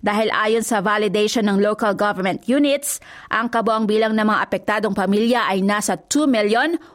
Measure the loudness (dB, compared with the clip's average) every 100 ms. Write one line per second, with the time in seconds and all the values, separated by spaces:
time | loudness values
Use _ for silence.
0 | -2 0 0 0 0 0 0 -2 0 0
1 | 0 0 0 0 0 2 0 0 -2 0
2 | -2 -2 -4 -4 -2 0 2 0 -4 -10
3 | -12 -20 -4 -4 -2 0 0 0 0 0
4 | 0 0 0 0 -2 -4 -2 -2 -2 -2
5 | 0 2 2 2 0 0 0 0 -2 -4
6 | -2 0 2 2 2 2 0 -2 -8